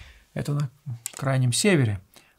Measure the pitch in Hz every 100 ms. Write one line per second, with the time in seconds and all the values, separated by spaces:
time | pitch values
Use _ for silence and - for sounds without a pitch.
0 | - - _ - - 143 143 - 139 117
1 | - - 135 131 127 117 208 170 113 98
2 | - - _